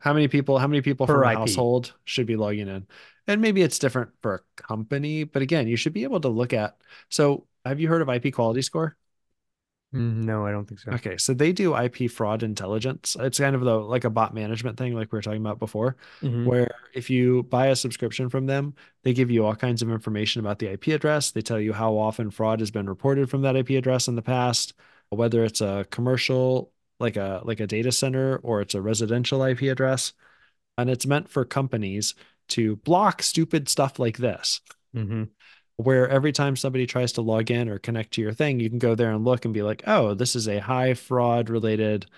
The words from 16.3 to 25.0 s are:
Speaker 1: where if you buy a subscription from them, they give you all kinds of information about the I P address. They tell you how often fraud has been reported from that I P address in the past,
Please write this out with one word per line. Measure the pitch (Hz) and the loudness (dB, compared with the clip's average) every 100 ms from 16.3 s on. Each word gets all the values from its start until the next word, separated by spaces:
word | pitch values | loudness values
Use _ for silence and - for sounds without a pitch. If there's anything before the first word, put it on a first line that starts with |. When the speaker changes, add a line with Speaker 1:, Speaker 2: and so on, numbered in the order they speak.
| 120 123 | 0 2
Speaker 1:
where | 123 120 - - | 4 2 -2 -12
if | 131 123 | -10 0
you | 127 123 123 | 2 4 4
buy | 120 123 135 | 2 2 4
a | 127 | 2
subscription | 120 - 117 - 127 | -2 -4 -6 -4 -4
from | 135 131 | -2 -2
them, | 139 143 - - _ | -2 -4 -10 -20 _
they | 127 | 0
give | 123 123 | 2 4
you | 117 | 4
all | 107 | 2
kinds | 110 127 117 | 2 0 0
of | 117 | -2
information | 110 110 104 104 120 | -4 -4 -2 -2 -2
about | 104 104 | -4 -4
the | 104 | -6
I | 98 | -4
P | - | -2
address. | 151 151 151 - | 0 2 0 0
They | 117 | -4
tell | 110 110 | -2 -2
you | 107 | -2
how | 104 113 107 | 0 0 2
often | 107 110 107 | 0 -2 -6
fraud | - 110 110 | -2 0 0
has | 107 | -2
been | 107 98 | -4 -6
reported | 92 135 139 127 | -2 0 2 0
from | 139 | 0
that | 135 131 | 2 0
I | |
P | 123 135 | 0 0
address | 127 127 123 | 2 0 0
in | 117 | -4
the | |
past, | 123 127 123 117 - - _ _ | 0 0 2 0 -4 -10 _ _